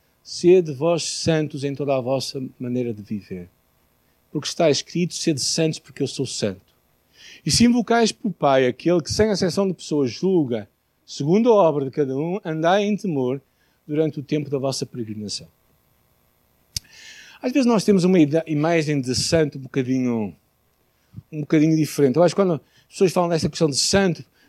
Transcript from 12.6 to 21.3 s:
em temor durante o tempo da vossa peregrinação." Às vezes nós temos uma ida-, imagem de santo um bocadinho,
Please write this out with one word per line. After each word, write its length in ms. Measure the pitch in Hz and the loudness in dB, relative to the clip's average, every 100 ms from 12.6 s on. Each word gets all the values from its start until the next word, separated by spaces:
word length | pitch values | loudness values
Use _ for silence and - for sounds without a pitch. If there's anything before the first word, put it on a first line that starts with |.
| 165 196 | 2 2
em 140 | 208 202 | 2 -2
temor 440 | 196 143 123 139 - _ _ _ - | -2 -2 -2 -4 -8 _ _ _ -6
durante 320 | 151 160 147 | -2 -2 -4
o 40 | |
tempo 260 | 131 151 131 | -4 -4 -4
da 80 | 139 | -4
vossa 280 | 135 127 131 | -4 -6 -8
peregrinação." 640 | 127 110 107 104 - 80 _ _ _ _ _ _ _ _ _ _ _ _ - - - - - - - | -8 -10 -10 -10 -12 -14 _ _ _ _ _ _ _ _ _ _ _ _ -16 -16 -20 -20 -20 -20 -10
Às 120 | 254 | -2
vezes 120 | 277 240 | 2 2
nós 200 | 220 - | 2 4
temos 180 | 196 | 4
uma 160 | 180 185 | 4 4
ida-, 240 | 147 160 160 | 4 2 -2
imagem 520 | 147 156 170 151 147 | -2 0 0 0 -2
de 160 | 127 117 | -2 -4
santo 420 | - 165 151 139 | 0 0 0 -4
um 40 | |
bocadinho, 720 | 131 139 123 131 123 117 104 80 _ _ _ _ _ _ _ - - | -6 -4 -2 0 0 -2 -4 -10 _ _ _ _ _ _ _ -20 -14